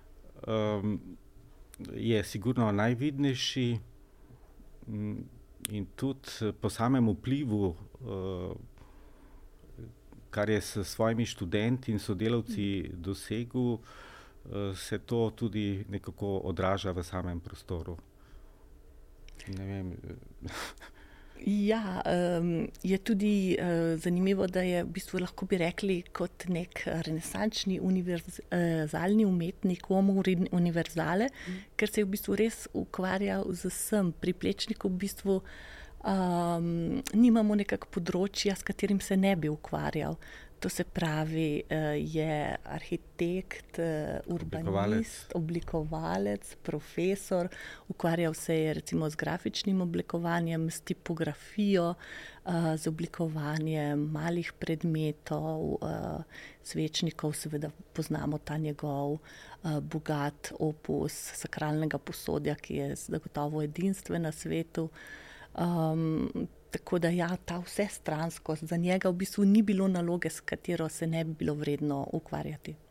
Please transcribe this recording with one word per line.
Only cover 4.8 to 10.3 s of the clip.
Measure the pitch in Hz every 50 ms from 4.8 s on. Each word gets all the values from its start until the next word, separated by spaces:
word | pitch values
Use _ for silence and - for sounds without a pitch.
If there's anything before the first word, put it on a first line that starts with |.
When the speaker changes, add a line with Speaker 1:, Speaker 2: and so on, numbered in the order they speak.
| -
Speaker 1:
mm, | - 107 104 104 104 104 - - - - - - - - - -
in | - 107 104 95 -
tudi, | - - 131 135 135 135 - - - -
eh, | 110 104 101
po | - - 101
samem | - - 113 123 135 127 117 110
vplivu, | 95 - - 127 131 143 151 120 107 104 101 92 82 - 98 - -
eh, | - 127 113 101 95 92 95 92 90 90 90 - - 120 - - - - - - - - - - - - - - - - - - - - - - - 120 113 117 - - - - - -
kar | -